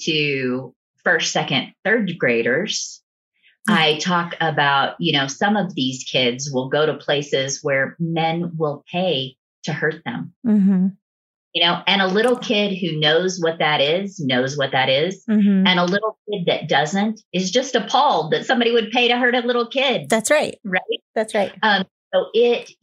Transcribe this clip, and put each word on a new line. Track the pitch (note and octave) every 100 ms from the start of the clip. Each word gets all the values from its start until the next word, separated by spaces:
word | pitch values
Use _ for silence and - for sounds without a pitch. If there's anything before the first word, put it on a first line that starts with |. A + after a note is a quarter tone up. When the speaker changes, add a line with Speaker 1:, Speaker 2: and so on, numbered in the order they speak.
| -
Speaker 1:
to | D#3 D3 C3+ B2+ B2+ C3 - _ _
first, | F#3+ E3 -
second, | E3+ D3+ C#3 - -
third | F#3+ A#3+ G3 E3
graders, | C3 A#2 A#2+ C3+ G#3 - - - _ _ _ _ _ _ -
Speaker 2:
Mm. |
Speaker 1:
I | D#3+ D#3 D3+
talk | F#3 F3 F3 -
about, | D#3+ D3 C#3+ C#3 C3 -
you | E3+
know, | D3 C#3
some | - G3+ G#3+
of | F3
these | - C3 C3
kids | - C#3 B2 B2+ C#3+
will | B2+ C3+
go | D3 D#3
to |
places | C3+ - D3 D3 C#3+ C3+ -
where | D3 C3+ C3 -
men | E3 E3 E3 E3+ F3 D#3+
will | D3+ C#3+ -
pay | F3+ F#3 C#3 C3 - _ _
to | -
hurt | D3 D#3 E3
them. | - - - - A#3+
Speaker 2:
Mm-hmm. | G#3+ G3 F#3+ F#3+ F#3+ _ _ _ _ _
Speaker 1:
You | E3+ F3
know, | - -
and | G3
a | F#3
little | G3 A#3+ A#3+
kid | - G#3 G3+ F#3
who | F3 D#3
knows | D3+ D#3+ F#3 F3+
what | D#3+ D#3+
that | D#3 D3+
is, | C#3 F3 G3+ -
knows | C3+ B2+ C3+ C#3+
what | C3+
that | C3+ B2+
is. | C3+ E3+ F#3+ -
Speaker 2:
Mm-hmm. | G#3+ G3+ G3 F#3
Speaker 1:
And | F3+
a |
little | F3 G3+ A3 - -
kid | G3+ E3+
that | - D#3
doesn't | D3 D3+ G3 G#3+ A3 _
is | F3+ F#3
just | B3 C4
appalled | E4 - B3 C4+ F#3 D#3
that | D#3 -
somebody | B3 A#3+
would | A#3 A3
pay | A#3+ A#3
to | A#3+
hurt | B3
a | B3
little | A#3+ A#3+ A#3
kid. | - C#4 G#3 C#3
Speaker 2:
That's | A3 G#3+
right. | D4+ - -
Speaker 1:
Right? | G3 F#3 - - -
Speaker 2:
That's | - A3
right. | A3 F#3+ -
Speaker 1:
Um, | A3 G3 F#3+ _ _
so | F#3 -
it, | A3 A#3+ A#3 - -